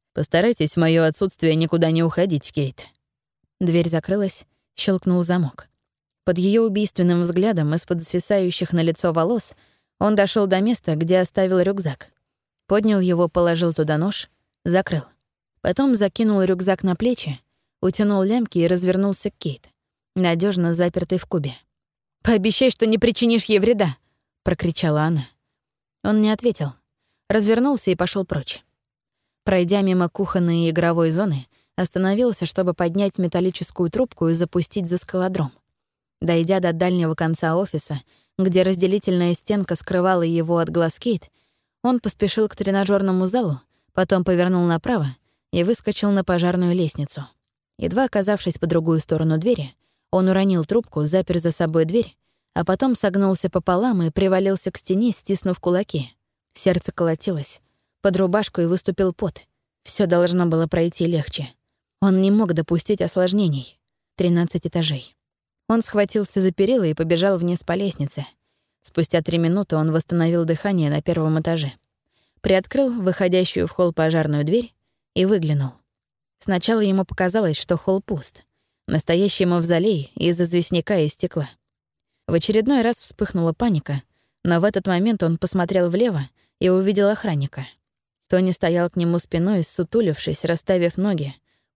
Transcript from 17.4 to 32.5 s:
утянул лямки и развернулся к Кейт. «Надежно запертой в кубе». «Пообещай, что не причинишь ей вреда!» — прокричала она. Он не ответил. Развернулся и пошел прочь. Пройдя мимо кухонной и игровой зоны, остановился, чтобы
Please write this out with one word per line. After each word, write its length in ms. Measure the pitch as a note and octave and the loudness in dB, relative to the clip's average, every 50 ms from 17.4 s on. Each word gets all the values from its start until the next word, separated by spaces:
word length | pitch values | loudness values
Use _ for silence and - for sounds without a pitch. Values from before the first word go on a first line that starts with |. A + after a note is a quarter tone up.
| _ _ _ _ _ _ _ _ | _ _ _ _ _ _ _ _
утянул 420 | - F#3 - - G#3+ G#3 G3+ F#3+ | -2 -2 0 0 0 0 2 0
лямки 360 | F#3+ G3+ A3+ B3 A3+ G3+ - F3 | 0 0 0 0 -2 -2 0 0
и 100 | E3 E3+ | 2 2
развернулся 640 | F3+ F3+ F3+ F3+ F#3 F#3+ G3 G3+ F#3+ - - G3+ | 2 0 0 0 0 2 0 0 -2 -4 -6 -8
к 40 | - - | -8 -8
Кейт. 300 | - D#3+ C3 - _ _ _ _ _ _ _ _ _ _ - | -8 -8 -8 -10 _ _ _ _ _ _ _ _ _ _ -2
«Надежно 600 | F#3 F3+ F3 E3+ E3+ F#3 G#3 F#3+ F3+ E3+ E3+ E3+ | 0 0 0 2 0 0 0 0 0 0 0 0
запертой 440 | E3 F3+ F3 - F#3 F3 - F#3 F3 | 0 0 0 -2 -4 -4 -2 -4 -4
в 80 | - | -4
кубе». 280 | - F#3+ E3 C#3+ C3+ A#2+ - _ _ _ _ _ _ _ _ _ _ _ _ | -4 -4 -4 -4 -6 -8 -12 _ _ _ _ _ _ _ _ _ _ _ _
«Пообещай, 480 | - A#3 A#3 G#3 F#3 A3 F#3 - C4 B3+ | 0 2 2 2 2 0 2 2 2 2
что 160 | - - A3+ | 2 2 2
не 120 | G#3+ A3 G3+ | 2 2 4
причинишь 480 | - A#3 G#3+ - A#3+ A#3 A#3 A3+ - | 2 2 2 2 2 2 2 2 2
ей 120 | - G#3+ G3 | 2 2 4
вреда!» — 380 | G3+ A#3 A#3+ G#3 G3 D#3 B2+ - _ _ _ _ _ _ _ _ - | 4 4 2 2 0 -2 -2 -6 _ _ _ _ _ _ _ _ -4
прокричала 580 | F3+ E3+ - - E3+ D#3+ - - D#3+ D3+ D3+ | -4 -2 -2 -2 -4 -2 -2 0 0 0 2
она. 240 | D#3 E3 E3+ D3 B2 - _ _ _ _ _ _ _ _ _ _ _ _ _ _ - | 0 0 0 -2 -4 -6 _ _ _ _ _ _ _ _ _ _ _ _ _ _ -2
Он 160 | G3 G#3+ G#3+ | 0 2 2
не 100 | G#3+ G#3+ | 2 2
ответил. 420 | G#3+ - A#3+ A#3+ F#3+ - D3+ C#3 B2+ _ _ _ _ _ _ _ _ _ _ - | 0 0 0 -2 -2 -2 -4 -8 -8 _ _ _ _ _ _ _ _ _ _ 0
Развернулся 640 | G#3 A3 G3+ G#3 A3+ A#3 B3+ C#4+ C#4 A3 - F#3+ | 0 2 2 2 2 2 2 2 0 0 0 0
и 60 | F3+ | 0
пошел 280 | - F3+ - - G3 F#3 | 0 0 -2 -2 -4 -4
прочь. 380 | - E3+ D3 C3 - - - _ _ _ _ _ _ _ _ _ _ _ _ _ _ _ _ - | -4 -4 -6 -6 -8 -10 -12 _ _ _ _ _ _ _ _ _ _ _ _ _ _ _ _ -2
Пройдя 380 | - F#3+ F#3 F3+ E3+ G3+ G3+ | 0 2 2 2 2 2 2
мимо 260 | F#3+ F#3+ F#3 F3+ F3 E3+ | 2 2 2 2 0 0
кухонной 580 | - - G3+ - - F#3 F3 E3+ E3+ E3+ E3+ | -2 -4 -4 -2 -2 0 0 2 2 2 0
и 40 | E3 | 0
игровой 400 | D#3+ E3+ E3+ E3+ E3 E3+ E3 D#3+ | 0 0 0 2 2 2 2 2
зоны, 360 | D#3+ F3 G#3+ G3 D3 C3 B2 _ _ _ _ _ _ | 0 0 0 -2 -2 -4 -6 _ _ _ _ _ _
остановился, 680 | - F#3 - - F#3 F#3+ F#3+ G3+ A3 B3 A#3+ G3+ - G3 | -4 -4 -2 -2 0 0 0 2 2 0 0 0 -2 -4
чтобы 260 | - | -4